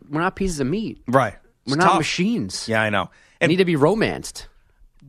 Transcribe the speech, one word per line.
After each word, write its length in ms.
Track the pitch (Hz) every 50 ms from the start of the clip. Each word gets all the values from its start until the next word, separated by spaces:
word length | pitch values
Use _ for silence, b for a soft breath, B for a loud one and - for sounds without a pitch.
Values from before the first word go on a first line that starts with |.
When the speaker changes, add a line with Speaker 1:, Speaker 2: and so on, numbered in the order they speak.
| - -
Speaker 1:
we're 120 | 143 156
not 160 | 170 190 -
pieces 240 | - 196 185 165 143
of 80 | 131 127
meat. 340 | 175 220 220 139 - - _ 127
Speaker 2:
Right. 260 | 120 135 120 104 - - _ _ _ _ _
Speaker 1:
We're 80 | 120 139
Speaker 2:
It's 20 |
Speaker 1:
not 80 | 156 185
Speaker 2:
tough. 120 | 190 190 180
Speaker 1:
machines. 720 | 151 - - - 180 220 240 185 107 92 - - - -
Speaker 2:
Yeah, 140 | 110 110 110
I 80 | 107
know. 140 | 104 98 87
Speaker 1:
We 40 | b b b b b b b
Speaker 2:
And 100 | - 147
Speaker 1:
need 60 | 175
to 80 | 185 190
be 100 | 175 170
romanced. 680 | 139 139 165 208 226 165 104 78 67 - - - - - - - _ _ _ _ _ - _ _ _ 143